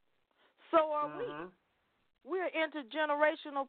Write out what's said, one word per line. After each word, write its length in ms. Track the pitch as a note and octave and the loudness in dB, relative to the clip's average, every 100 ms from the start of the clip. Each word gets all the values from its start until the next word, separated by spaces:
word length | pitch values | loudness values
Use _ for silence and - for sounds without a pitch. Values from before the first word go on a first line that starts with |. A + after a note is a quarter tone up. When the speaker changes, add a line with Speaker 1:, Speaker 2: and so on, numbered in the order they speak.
| _ _ _ _ _ _ - | _ _ _ _ _ _ 2
Speaker 1:
So 80 | E4 D#4 | 2 4
are 160 | D4 D4 | 0 -2
Speaker 2:
Mm-hmm. 360 | D4 - D4 F#4 - _ _ _ _ _ _ | -4 -6 -8 -12 -16 _ _ _ _ _ _
Speaker 1:
we. 140 | B3 F#4+ | -6 -2
We're 120 | E4 | -2
intergenerational 1160 | D#4+ D#4+ D#4 A3 D4+ D4+ D4 D4+ D#4+ D4+ C#4 | 0 -2 -4 -6 -2 0 4 4 2 -4 -6